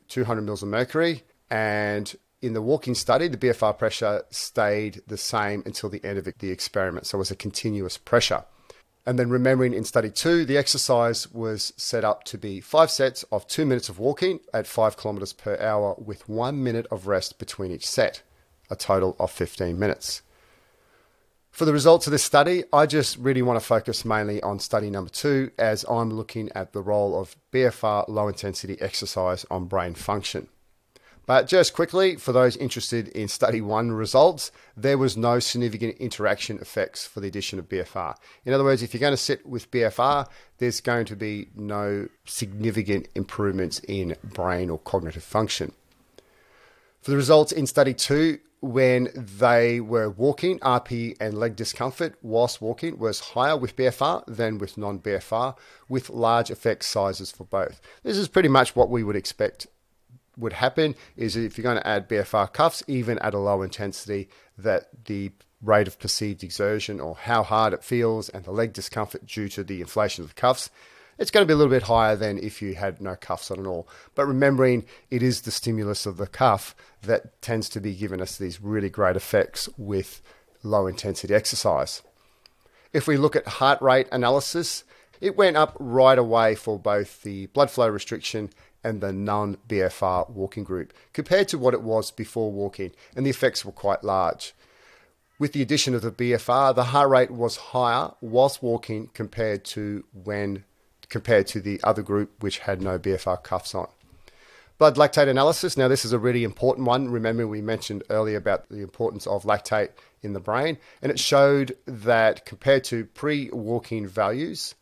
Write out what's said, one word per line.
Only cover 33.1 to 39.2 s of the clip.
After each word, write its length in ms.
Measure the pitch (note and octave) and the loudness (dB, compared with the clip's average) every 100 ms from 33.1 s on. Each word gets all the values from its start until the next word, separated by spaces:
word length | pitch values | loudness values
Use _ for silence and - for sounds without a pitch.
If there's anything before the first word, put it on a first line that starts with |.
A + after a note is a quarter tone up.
| G#2+ G#2 | -6 -6
study 300 | - A#2+ A2+ | 0 0 0
one 320 | G#2 G#2+ A#2 | 0 0 0
results, 600 | A2 A2 C3 E3+ E3 - _ _ G#2+ | -2 2 6 6 4 -10 _ _ -4
there 220 | C3+ C#3 | 0 2
was 180 | B2+ A2 | 2 2
no 220 | A#2+ B2 | 2 2
significant 580 | - A#2+ A#2+ G#2 A2+ - | 0 -2 -2 -2 -6 -4
interaction 640 | B2 - G#2 G#2 - G#2 | -8 -2 0 0 -4 -10
effects 480 | - G#2+ F#2 - - | -8 -4 -4 -6 -12
for 120 | G#2+ | -10
the 80 | G2 | -8
addition 300 | G2 - F#2+ | -6 -8 -8
of 100 | D#2+ | -8
B 120 | F#2 | -8
F 160 | F2 F#2 | -6 -8
R. 200 | D#2+ - - - B2 | -8 -10 -18 -14 0
In 80 | |
other 100 | C3+ | 2
words, 200 | C#3 C3 | 4 2
if 100 | A#2 | 0
you're 60 | A#2 | -2
going 100 | C#3+ | 0
to 80 | |
sit 260 | C3 | 0